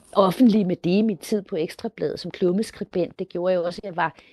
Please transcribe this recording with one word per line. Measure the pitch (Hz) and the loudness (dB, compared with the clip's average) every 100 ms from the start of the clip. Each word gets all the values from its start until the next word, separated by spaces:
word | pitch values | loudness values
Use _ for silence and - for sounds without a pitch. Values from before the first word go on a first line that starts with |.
| _ | _
offentlig | 196 190 175 240 214 180 | 2 4 6 6 6 2
med | 175 | -2
det | 175 196 | 2 2
i | |
min | 226 175 | 2 -2
tid | - 208 | -4 -4
på | - 175 | -4 -6
Ekstrabladet | 165 - 220 - 156 - | -6 -8 -12 -6 -6 -6
som | 175 | -10
klummeskribent. | - 180 190 226 - 202 180 165 - | -2 0 0 -2 -8 -6 -4 -4 -6
Det | 185 | -10
gjorde | 180 185 180 | -4 0 0
jo | |
også, | 175 175 | -2 -6
at | 196 | -8
jeg | 170 | -4
var | 165 - - | -4 -6 -20